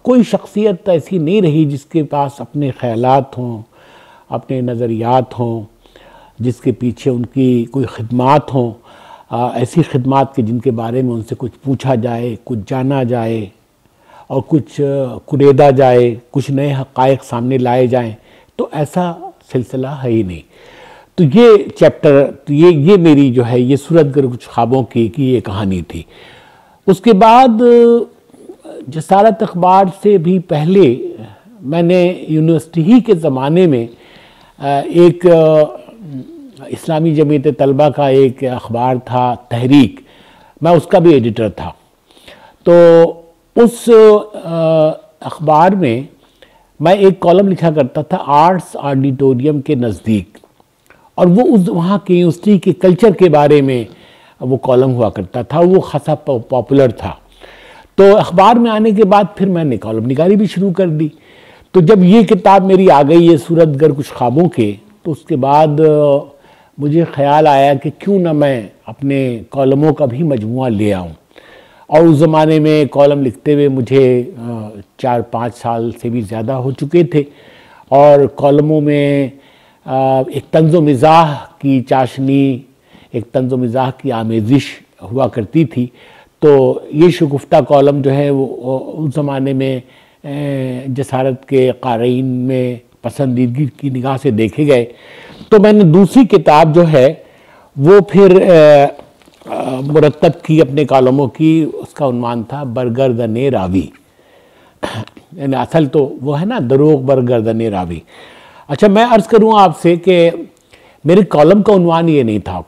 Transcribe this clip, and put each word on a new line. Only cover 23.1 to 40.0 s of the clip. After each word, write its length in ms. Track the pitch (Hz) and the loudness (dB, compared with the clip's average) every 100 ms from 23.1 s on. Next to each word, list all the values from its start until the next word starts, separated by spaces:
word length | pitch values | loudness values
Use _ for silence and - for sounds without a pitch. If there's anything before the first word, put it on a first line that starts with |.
| 143 139 | 4 2
जो 120 | 123 | 0
है 200 | 117 123 | 0 0
ये 140 | 123 139 | 0 -2
सूरत 300 | - 165 143 | 0 0 2
गर 200 | 139 135 | 0 -4
कुछ 200 | 123 - | -4 -10
ख्वाबों 380 | - 117 131 | -4 -2 0
की, 240 | 120 120 113 | -2 -2 -4
की 240 | 92 131 | -2 -2
ये 80 | 123 | -2
कहानी 420 | 107 98 104 92 | -4 -6 -6 -6
थी। 240 | 82 85 - _ - - _ _ _ _ - | -8 -14 -16 _ -20 -20 _ _ _ _ -2
उसके 260 | 180 233 | -2 2
बाद 460 | 196 220 240 262 220 240 240 233 233 - _ _ _ - 381 - - - | 4 6 6 4 4 4 4 4 2 -2 _ _ _ -20 -20 -20 -20 -14
जसारत 540 | 156 - 190 214 196 | -10 -2 2 2 0
अखबार 460 | 214 180 180 190 196 - | -6 -2 2 2 0 -2
से 160 | 208 202 | 0 0
भी 200 | 160 185 | 0 -4
पहले 720 | 170 151 156 196 160 123 359 113 110 - 196 233 | -2 -4 0 2 2 2 -6 -14 -20 -20 _ -16
मैंने 640 | 135 165 170 180 175 180 - | -8 -2 0 2 0 -2 -6
यूनिवर्सिटी 520 | 156 156 165 - 170 | -2 0 -2 -4 -4
ही 180 | 160 247 | 2 2
के 140 | 208 | 2
ज़माने 520 | 180 156 131 139 165 180 | 0 0 -4 -2 2 2
में, 220 | 131 117 - _ - _ _ _ - | 0 -4 -12 _ -20 _ _ _ -12
अ, 60 | 139 139 220 | -6 -4 -2
एक, 400 | 170 175 170 180 | 2 2 4 2
अ, 500 | 165 156 156 151 - - 226 180 135 127 330 277 220 - | 4 4 4 0 -2 -20 -20 -16 -16 -16 -20 -20 -20 -16
इस्लामी 440 | - - 156 165 | -14 -6 -2 -2
जमीयत 440 | 151 147 147 151 131 | 0 0 0 -2 -2
तलबा 320 | 135 139 151 | -2 0 -2
का 180 | 131 139 | 0 0
एक 360 | 135 135 123 | 2 0 -2
अखबार 540 | 135 123 - 117 127 127 | -8 -8 -8 -6 -4 -4
था 360 | - 123 123 | -4 -4 -2
तहरीक, 680 | 120 - 120 123 143 117 - | -4 -8 -6 2 4 2 -2